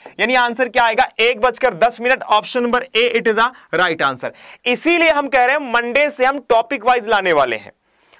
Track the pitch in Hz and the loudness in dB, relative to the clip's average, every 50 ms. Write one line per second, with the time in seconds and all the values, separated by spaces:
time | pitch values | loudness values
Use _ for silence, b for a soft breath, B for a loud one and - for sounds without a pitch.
0 | B B B - 208 233 254 254 240 240 233 254 254 233 226 247 233 226 220 214 | B B B -4 -2 0 0 0 0 0 -2 -4 -4 -2 0 0 0 2 2 0
1 | 190 - - - 220 240 233 208 240 247 233 - - 247 190 160 220 240 233 220 | -2 -2 -2 0 0 0 0 0 -2 -2 0 0 -2 -2 0 0 0 0 0 -2
2 | 233 247 262 247 - - 214 214 208 - - 254 240 240 240 247 - - - 220 | -2 -2 -2 -2 0 0 -2 -2 0 -2 -4 -4 -2 0 -2 -2 -4 -2 -2 0
3 | 247 240 - 233 - 233 214 226 226 254 254 B B B - - - - 160 160 | 0 0 0 0 0 0 0 2 0 -2 -2 B B B -2 0 0 0 0 -2
4 | 151 139 160 135 - - B B B B B B - 240 247 233 - 320 349 339 | -2 -2 -2 -4 -8 -10 B B B B B B -4 -2 -2 0 2 2 2 4
5 | 339 320 302 294 285 254 277 254 247 247 277 302 285 240 226 233 240 240 240 277 | 4 2 2 2 0 0 2 2 2 2 2 -2 -2 -2 -2 -2 -2 0 0 0
6 | 294 294 - 254 254 262 277 277 - - 240 226 226 - 277 226 202 247 247 247 | 0 0 0 0 0 0 0 -2 0 2 2 2 2 0 -4 -2 0 0 0 0
7 | 208 226 220 196 190 180 156 147 135 123 113 104 - - - _ b b b b | 0 0 0 0 2 2 2 2 2 0 -2 -6 -8 -14 -20 _ b b b b
8 | b b b | b b b